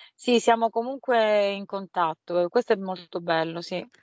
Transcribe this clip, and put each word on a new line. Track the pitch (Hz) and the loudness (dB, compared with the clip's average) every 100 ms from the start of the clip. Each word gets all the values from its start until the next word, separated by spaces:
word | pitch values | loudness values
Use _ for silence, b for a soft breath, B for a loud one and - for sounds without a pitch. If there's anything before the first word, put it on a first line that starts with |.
| B | B
sì, | B - 233 | B 0 2
siamo | 240 233 226 | 4 4 2
comunque | 226 240 277 - 233 220 208 202 | -2 -6 -6 0 2 4 4 2
in | 202 202 | -2 -6
contatto, | 196 190 185 165 156 - 175 | -10 -6 -2 -2 -4 -4 -2
e | 175 | 0
questo | 247 - | 0 2
è | 208 | 0
molto | 190 180 170 180 | -2 -10 -10 -8
bello, | 170 165 160 170 | -2 0 0 -4
sì. | 165 180 - _ | -8 -10 -10 _